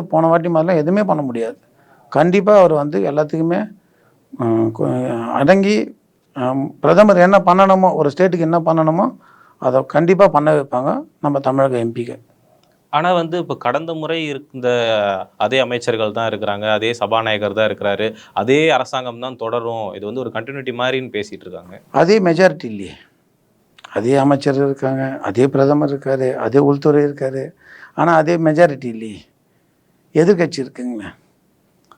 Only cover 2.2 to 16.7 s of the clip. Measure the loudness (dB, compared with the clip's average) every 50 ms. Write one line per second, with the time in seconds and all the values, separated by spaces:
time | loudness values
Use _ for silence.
2.2 | 2 4 4 4 4 6 6 6 6 6 4 2 0 -2 -2 -2 -2 0 0 -2
3.2 | -2 -2 -2 -4 -2 -2 -2 -4 -4 -8 -12 _ _ _ _ _ _ _ _ _
4.2 | _ _ -8 -4 -2 0 0 0 0 -2 -2 -2 -2 -2 -2 -2 -4 -4 -6 -6
5.2 | -6 -6 -2 2 4 6 6 6 4 2 0 0 -2 -4 -10 _ _ _ _ _
6.2 | _ _ _ -4 -4 -2 -2 -2 -4 -6 -4 0 2 4 6 8 8 8 6 6
7.2 | 6 6 6 4 4 4 4 6 6 6 6 4 4 2 2 2 0 0 2 2
8.2 | 2 2 2 0 0 0 0 0 0 0 0 2 2 2 2 0 -2 -2 -4 -8
9.2 | _ _ _ _ _ _ _ _ -2 0 0 0 0 0 0 2 2 4 4 6
10.2 | 4 4 4 2 2 2 2 2 0 -2 -4 -4 -2 -2 -4 -4 -8 -12 _ _
11.2 | -4 -4 -2 -2 -2 -2 0 2 0 0 0 -2 -4 -4 -6 -8 -10 -10 -12 -16
12.2 | _ _ _ _ _ _ _ _ _ _ _ _ _ _ -4 -2 0 0 0 0
13.2 | -2 -2 -4 -6 -6 -6 -8 -4 -4 -4 -2 -2 -4 -6 -8 -8 -6 -6 -4 -4
14.2 | -4 -6 -8 -10 -12 _ -12 -4 -2 -2 0 0 0 0 0 0 0 -2 -2 -4
15.2 | -8 -12 _ -4 -2 0 0 0 0 0 -4 -4 -4 -4 -2 -2 -4 -4 -4 -4
16.2 | -4 -4 -4 -4 -4 -6 -4 -4 -2 -2